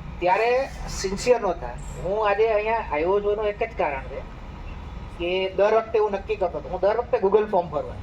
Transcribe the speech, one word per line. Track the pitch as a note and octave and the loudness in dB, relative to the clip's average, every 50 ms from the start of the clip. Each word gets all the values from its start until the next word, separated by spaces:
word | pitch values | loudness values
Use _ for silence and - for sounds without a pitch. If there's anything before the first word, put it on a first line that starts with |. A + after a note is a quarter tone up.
| - - - - | -12 -12 -6 -2
ત્યારે | E3+ F3 F#3 G3+ A3+ A#3 B3 B3+ C4+ D4 - - - - | 2 2 4 4 4 4 2 2 0 -2 -6 -8 -8 -8
સિન્સિયર | - - - F#3+ F#3+ G3+ - B3 B3 A#3 | -6 -6 -4 -4 -4 0 4 4 4 4
નહોતા. | G#3+ F#3+ E3+ - C3 A#2+ A#2+ C#3+ D3 - - D3 D3 | 4 0 -2 -2 -4 -8 -8 -10 -10 -10 -10 -6 -4
હું | F3 G3 A3 A3 G#3 | -2 0 2 2 2
આજે | G3+ G3 A3 A3+ | 4 4 4 4
અહીંયા | G#3+ G#3 G#3 A3 A3+ A3+ G#3 C#3+ | 4 2 2 2 0 0 -2 -2
આવ્યો | D3 D3+ D#3+ F3 G3 G#3 | -2 0 2 2 2 2
છું | G3+ G3+ G#3 | 2 0 0
એનું | G#3+ A3 | 0 0
એક | G#3 G3+ - A#3 | -2 -2 -2 -2
જ | A3+ - - | -2 -2 -2
કારણ | F3+ D3+ C#3 C3+ | -2 -2 -2 -4
છે | - - - - - - - - - - - - - - - - - - - - - - - - | -8 -8 -10 -10 -12 -12 -14 -14 -14 -14 -14 -12 -12 -12 -12 -12 -12 -12 -12 -12 -12 -12 -8 -6
કે | E3+ F3 F#3 F#3+ F#3+ F#3+ | -4 -2 0 0 -2 0
દર | F#3 F3+ G3 G#3+ G#3+ | 2 4 4 6 6
વખતે | A3+ A3+ A3+ A3+ A3 | 4 4 4 2 2
હું | G#3 G#3 | 2 2
નક્કી | G3 F#3+ - - G#3+ | 0 -2 -4 -4 -2
કરતો | F#3+ F3+ F3 - D3 | -2 -2 -2 -2 -4
હતો, | D3 - | -8 -6
હું | F3 F#3 | -2 0
દર | F#3+ G3 A3+ A3+ | 2 2 2 2
વખતે | A#3+ - - A#3 | 0 0 0 2
Google | F#3+ G3 F#3+ A3 G#3+ | 4 4 4 4 4
ફોર્મ | G#3+ G#3 F#3 F3 E3 | 2 2 0 0 0
ભરવા | D3+ D3 C3 B2 A2 - | -2 -4 -4 -6 -8 -10